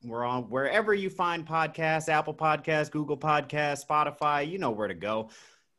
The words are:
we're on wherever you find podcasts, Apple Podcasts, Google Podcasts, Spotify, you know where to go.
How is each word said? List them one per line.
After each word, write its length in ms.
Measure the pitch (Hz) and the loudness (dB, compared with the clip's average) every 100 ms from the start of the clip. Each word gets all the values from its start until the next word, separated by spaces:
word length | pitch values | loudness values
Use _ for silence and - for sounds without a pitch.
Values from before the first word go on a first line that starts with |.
we're 220 | 120 117 | -10 -4
on 200 | 120 123 | -2 -2
wherever 500 | 113 127 135 202 214 | -2 -2 2 2 4
you 160 | 202 190 | 0 0
find 360 | - 175 170 160 | -2 0 -2 -2
podcasts, 600 | 160 156 156 160 160 156 | 0 0 0 0 2 2
Apple 240 | 151 156 | 2 0
Podcasts, 580 | 151 156 151 147 156 151 | 0 2 2 2 0 0
Google 280 | 151 147 143 | -2 -4 -2
Podcasts, 680 | 156 147 135 147 147 143 - | 2 0 0 0 0 -2 0
Spotify, 640 | 151 147 143 147 147 147 | 2 2 0 0 2 0
you 60 | 190 | -2
know 140 | 147 | -2
where 180 | 107 104 | 0 -2
to 60 | |
go. 340 | 85 101 110 113 - - _ _ | -2 -2 -2 -4 -12 -20 _ _